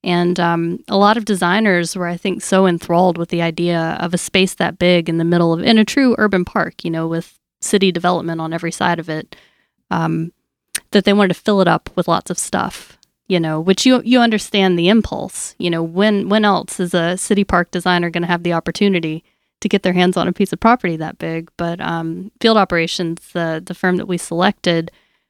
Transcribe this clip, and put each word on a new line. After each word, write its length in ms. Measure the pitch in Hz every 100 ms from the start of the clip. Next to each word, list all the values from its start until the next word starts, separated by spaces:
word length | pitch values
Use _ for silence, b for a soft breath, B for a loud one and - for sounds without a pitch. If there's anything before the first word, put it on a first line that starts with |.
And, 360 | - 175 175 175
um, 440 | 170 170 170 175 -
a 80 | 196
lot 220 | 202 233
of 80 | 214
designers 680 | 196 175 190 220 175 170 190
were, 120 | 175
I 100 | 175
think, 240 | 202 180
so 240 | - 190 190
enthralled 520 | 170 - 170 185 170
with 120 | 170
the 120 | 170
idea 560 | 170 160 170 170 165 156
of 140 | 170
a 40 | 175
space 360 | - 190 185
that 260 | - 170 165
big 300 | 175 175 165
in 80 | 165
the 80 | 165
middle 260 | 175 170
of, 100 | 165
in 160 | - 226
a 60 |
true 320 | 208 - 262 233
urban 280 | 214 190 180
park, 400 | 220 160 - 175
you 60 |
know, 160 | 165 165
with 300 | 165 170 _ _ _
city 300 | - 208 190
development 480 | 165 175 175 165 165
on 140 | 160
every 180 | 165 160
side 280 | - 170 170
of 100 | 165
it, 260 | 156 - B B B B B _
um, 400 | 175 165 160 165 _ _ _ _ - _
that 120 | 208
they 100 | 202
wanted 200 | 202 196
to 80 | 175
fill 200 | - 202
it 60 | 180
up 220 | 165 - -
with 120 | 175
lots 220 | 170 -
of 80 | 170
stuff, 600 | - - - - - _ _ _ _
you 120 | 180
know, 200 | 160 156
which 260 | 170 190 254
you, 140 | 254 226
you 140 | 247
understand 580 | 233 214 - 208 190 175
the 100 | 170
impulse, 680 | 226 208 - 190 - - -
you 120 | 175
know, 140 | 170
when, 460 | 165 170 214 202 190
when 160 | 214 208
else 340 | 185 - -
is 140 | 180
a 240 | 180 165 180
city 260 | - 202
park 280 | 202 180 175
designer 400 | 180 180 175 175
gonna 160 | 170 170
have 160 | 175
the 100 | 175
opportunity 720 | 170 165 - 202 185 160 156 _ _ _ _
to 80 | 196
get 140 | 196
their 120 | 196
hands 220 | 180 180 180
on 120 | 175
a 40 |
piece 220 | 185 202
of 60 | 165
property 360 | - 247 180 165
that 220 | 160 -
big? 320 | 165 165 165 -
But, 240 | 170 170
um, 500 | 170 165 165 175 190 _
Field 160 | 226 220
Operations, 640 | 190 175 165 - 170 165 -
the, 280 | 180 165 160 175
the 80 | 180
firm 220 | 185 180
that 100 | -
we 120 | 175
selected, 720 | - 170 190 - - 165 170 _ _ _